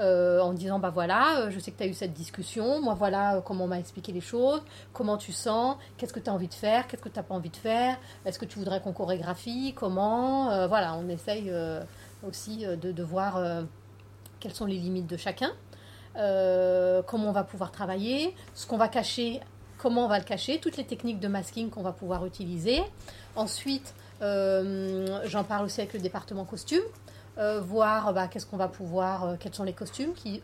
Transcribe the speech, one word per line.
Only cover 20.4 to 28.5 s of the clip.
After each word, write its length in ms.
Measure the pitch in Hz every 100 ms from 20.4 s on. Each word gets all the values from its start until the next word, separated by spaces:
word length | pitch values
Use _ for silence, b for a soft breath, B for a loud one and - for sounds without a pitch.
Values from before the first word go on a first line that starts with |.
| - 311
toutes 180 | 330 294
les 80 |
techniques 360 | 262 220 240 214
de 80 | 196
masking 420 | 196 185 226 226
qu'on 120 | -
va 100 | 185
pouvoir 320 | 180 180 180
utiliser. 580 | 180 180 180 175 180 269 403 - B B B
Ensuite, 600 | - 220 - 277 269 - - B -
euh, 1000 | 202 202 190 190 190 190 190 190 190 196 214
j'en 180 | 208
parle 220 | 196 208 202
aussi 140 | 214
avec 120 | 202
le 80 | 220
département 460 | 180 202 - 196 190
costume, 340 | 226 - 320 440 - B B B -
euh, 220 | 214 214
voir, 540 | 180 220 214 220 208
bah, 140 | 190 185
qu'est-ce 180 | -
qu'on 100 | -